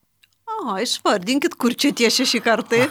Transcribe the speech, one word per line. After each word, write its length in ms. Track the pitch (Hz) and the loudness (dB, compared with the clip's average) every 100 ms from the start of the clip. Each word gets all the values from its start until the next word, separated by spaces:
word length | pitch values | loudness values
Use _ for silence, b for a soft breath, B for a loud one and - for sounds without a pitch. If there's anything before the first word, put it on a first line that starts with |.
| _ _ _ _ - 440 | _ _ _ _ -10 -8
O, 140 | 277 190 | -6 -4
išvardinkit, 800 | 247 - 339 214 180 269 349 - | -4 -2 0 0 0 0 -2 0
kur 160 | 240 | -2
čia 200 | 233 277 | 0 -2
tie 160 | 190 226 | 2 2
šeši 300 | 226 254 233 | 2 0 0
kartai. 400 | 233 220 - 233 269 | 2 0 2 0 2